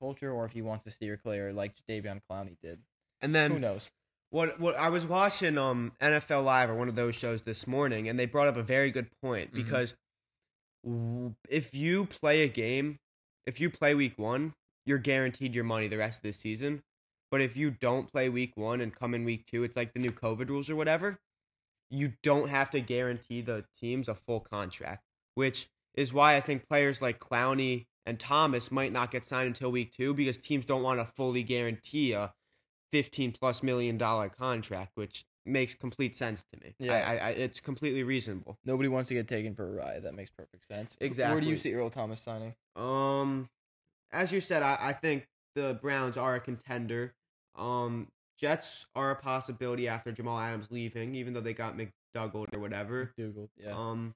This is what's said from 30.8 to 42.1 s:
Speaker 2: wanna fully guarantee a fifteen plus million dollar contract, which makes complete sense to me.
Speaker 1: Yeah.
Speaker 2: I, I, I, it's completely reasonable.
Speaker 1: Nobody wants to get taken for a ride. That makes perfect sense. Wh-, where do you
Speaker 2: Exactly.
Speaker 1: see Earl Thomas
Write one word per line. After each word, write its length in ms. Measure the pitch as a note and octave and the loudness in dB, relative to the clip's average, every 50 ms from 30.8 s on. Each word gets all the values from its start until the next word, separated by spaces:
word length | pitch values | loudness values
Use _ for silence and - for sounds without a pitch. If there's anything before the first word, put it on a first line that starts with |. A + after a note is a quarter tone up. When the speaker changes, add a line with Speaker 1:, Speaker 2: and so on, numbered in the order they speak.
Speaker 2:
wanna 220 | B2+ C3 B2+ B2 A2+ | 4 2 2 2 0
fully 380 | A#2 - - C3 B2+ B2 B2 | -4 -4 -2 0 0 2 0
guarantee 720 | A#2 G#2+ B2 A#2+ A#2+ A#2 A2+ - - - - D3+ D3 B2+ | 0 0 0 0 0 0 -2 -4 -6 -4 0 2 2 4
a 200 | A2 G2+ G#2 F#2+ - _ _ _ _ _ _ _ _ _ _ - | 2 2 0 -4 -6 _ _ _ _ _ _ _ _ _ _ 0
fifteen 400 | - D3 C3 - - - C3+ A#2+ | 2 2 2 0 -2 -2 -2 -2
plus 300 | A2+ - C3 B2+ A#2+ - | -2 0 0 0 0 0
million 360 | C3+ C3 B2+ B2 A#2+ A#2+ A2+ A2 | 0 0 2 2 2 0 0 2
dollar 320 | A#2+ A2 A2+ A2 G#2 F#2+ | 2 2 2 2 0 -2
contract, 600 | - - B2+ C3 A#2+ A2+ G#2 - G2+ F2+ G2 F#2+ - | -4 -4 -2 -2 -2 -2 -4 -6 -6 -8 -8 -8 -8
which 320 | A2 G#2 G2 - - - _ _ _ - | -8 -8 -8 -10 -14 -18 _ _ _ -6
makes 300 | G2+ C3 C3+ B2+ B2 - | -2 0 0 0 -2 -4
complete 400 | - - B2+ - - C3+ A#2 A#2 | -8 -10 -8 -4 -2 -4 -4 -2
sense 320 | - C3 A2+ A2 - - _ | -4 -4 -4 -6 -6 -10 _
to 60 | - - | -20 -20
me. 140 | - - G#2+ - | -20 -18 -12 -6
Speaker 1:
Yeah. 160 | C3+ B2 A#2 | -2 0 0
Speaker 2:
I, 40 | A2+ | 2
I, 180 | - F#2+ A#2 | 2 2 0
I, 140 | - - A2+ | 0 0 -2
it's 300 | - - C3 B2 - - | -2 -2 -2 -4 -4 -6
completely 440 | - D3 C#3 - D3+ D3 C3 C3+ B2+ | -8 -8 -6 -4 -2 -2 0 0 0
reasonable. 540 | B2 C3+ B2+ G#2+ A2 G2 F#2 - - G2+ - - | 0 0 -2 -2 -4 -6 -8 -8 -12 -14 -10 -4
Speaker 1:
Nobody 240 | B2+ C3 C3 C#3 C3+ | -2 0 0 2 2
wants 200 | C3 B2+ B2+ - | 0 0 0 0
to 60 | B2+ | -2
get 140 | A#2+ A2 - | -2 -2 -2
taken 260 | B2 G#2+ G#2+ A2+ G2+ | -2 -4 -4 -4 -6
for 140 | G#2+ G2 F2+ | -6 -6 -6
a 40 | |
ride. 320 | G2+ F#2 C#2 C2+ G#1+ E2+ F#2+ | -4 -6 -6 -6 -6 -6 -8
That 100 | E2+ D2 | -8 -10
makes 160 | G2+ F#2+ - | -10 -12 -14
perfect 360 | _ - D#2+ - _ F#2 _ | _ -18 -20 -20 _ -20 _
sense. 280 | - G#2 G#2 A2 - - | -12 -10 -10 -10 -10 -8
Wh-, 60 | - | -6
where 400 | C3+ C#3 B2 B2+ B2+ A#2 D3+ D#3 | -4 -4 0 0 2 2 4 2
do 60 | D3+ | 2
you 60 | D#3+ | 2
Speaker 2:
Exactly. 40 | D#3 - | 0 0
Speaker 1:
see 160 | - C#3 A2+ | 0 -2 0
Earl 160 | A#2+ A#2+ A#2 | 0 -2 -2
Thomas 300 | - C3+ A2+ G#2+ | -2 -4 -6 -6